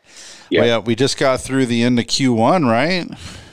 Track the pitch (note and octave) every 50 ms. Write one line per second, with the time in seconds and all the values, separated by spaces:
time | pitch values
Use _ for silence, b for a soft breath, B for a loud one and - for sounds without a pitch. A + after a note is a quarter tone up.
0 | B B B B B B B B B B E2+ E2 - A#2 A#2 A2 F#2 A#2 A2+ G#2+
1 | C#3 B2+ - - D3 C3+ B2+ - - - C3 C3+ C3 A#2 A#2+ A#2 A#2+ B2 B2 A#2+
2 | A2 - - - C3+ B2+ A#2 A2 A2+ C3 F3+ F3+ C#3+ A#2 A2+ A#2+ D3 E3+ F#3+ F3
3 | - - - B B B B B B B